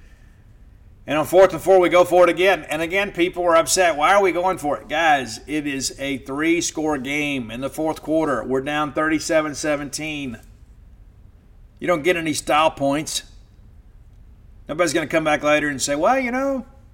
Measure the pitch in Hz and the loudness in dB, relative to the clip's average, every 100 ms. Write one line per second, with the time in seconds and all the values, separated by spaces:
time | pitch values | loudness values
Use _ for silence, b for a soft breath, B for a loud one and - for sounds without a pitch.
0 | b b b b b b - - - - | b b b b b b -20 -20 -20 -16
1 | - 147 151 330 185 165 151 190 170 175 | -4 -4 2 6 6 4 4 6 6 4
2 | 180 175 175 160 190 175 - 151 165 196 | 6 6 6 4 2 2 -2 -6 -4 -2
3 | 202 175 175 175 175 165 151 175 175 147 | -4 -2 -2 0 2 4 4 2 2 2
4 | 156 202 190 165 185 170 147 117 - 151 | 4 4 4 2 -2 -2 -4 -6 -4 0
5 | 165 143 120 110 - 151 147 135 123 - | 2 2 0 -12 -8 -6 -6 -6 -8 -8
6 | 139 135 - 135 160 170 151 - 156 147 | -8 -8 -8 -4 0 0 -2 -4 -2 -2
7 | 127 147 147 135 110 117 135 147 160 156 | -4 -4 -4 -4 -8 -8 -8 -6 -6 -6
8 | - 160 156 120 113 135 139 147 151 156 | -2 -2 0 -2 -2 -4 -2 -4 -4 -2
9 | 156 156 - 160 151 139 156 147 143 - | -2 -2 0 0 -2 -4 -4 -4 -6 -10
10 | 156 151 135 113 - - - - - - | -10 -8 -10 -12 -18 -20 -20 -20 -20 -20
11 | - - - - - - - - 147 170 | -20 -20 -20 -20 -20 -20 -20 -8 -4 -2
12 | 151 175 160 139 - 151 160 - 139 143 | 0 -2 -2 -6 0 2 2 0 -2 -2
13 | 151 - - - - - - - - - | -4 -8 -10 -20 -20 -20 -20 -20 -20 -20
14 | - - - - - - - 151 170 160 | -20 -20 -20 -20 -20 -18 -8 -2 -2 -2
15 | 143 165 156 151 147 151 147 135 - 143 | -2 -2 0 0 2 2 0 -4 -4 0
16 | 185 262 254 254 277 269 - - - | 0 0 -2 -2 -2 -4 -8 -18 -20